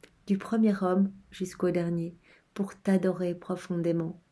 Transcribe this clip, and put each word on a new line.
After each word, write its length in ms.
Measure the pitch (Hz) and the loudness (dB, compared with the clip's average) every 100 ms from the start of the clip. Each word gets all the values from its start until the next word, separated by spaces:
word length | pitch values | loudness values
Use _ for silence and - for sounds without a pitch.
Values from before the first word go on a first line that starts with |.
| - _ - | -20 _ -2
du 100 | 196 | -2
premier 380 | - 226 220 196 | 0 2 4 4
homme 300 | 185 185 196 - - | 2 2 2 -2 -18
jusqu'au 400 | - 185 - 180 | -8 -8 -2 0
dernier, 460 | 175 170 170 165 - _ - _ | 2 0 -2 -4 -8 _ -20 _
pour 200 | - 196 | -6 -6
t'adorer 640 | - - 190 185 180 180 175 | -4 2 2 2 0 -2 -4
profondément. 840 | - 180 - 175 170 170 165 175 _ | -6 -8 -4 -2 0 0 -2 -8 _